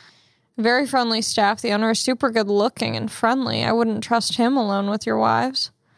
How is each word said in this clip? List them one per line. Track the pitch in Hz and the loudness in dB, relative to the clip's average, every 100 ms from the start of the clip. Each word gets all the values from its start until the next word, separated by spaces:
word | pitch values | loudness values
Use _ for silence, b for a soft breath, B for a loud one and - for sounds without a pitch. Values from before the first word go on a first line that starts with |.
| b b b b b - | b b b b b -2
"Very | 226 247 277 | 0 2 2
friendly | 269 233 220 | 0 0 -2
staff. | 214 - 202 214 | -2 0 2 2
The | 233 | 0
owner | 208 220 | 0 2
is | 226 | 0
super | - 254 269 | 0 0 0
good | 226 202 | 0 0
looking | 202 220 - - 226 | 2 0 0 -4 -4
and | 220 | -6
friendly. | - 226 262 240 226 | -2 0 0 0 -2
I | - | 0
wouldn't | 226 233 220 | 2 0 -2
trust | - 233 - - | -2 -2 0 0
him | 233 269 | 0 2
alone | 214 196 202 | 0 -2 -2
with | 214 - | -4 -2
your | 220 | 0
wives." | 220 226 247 262 - _ b | 2 2 0 -4 -8 _ b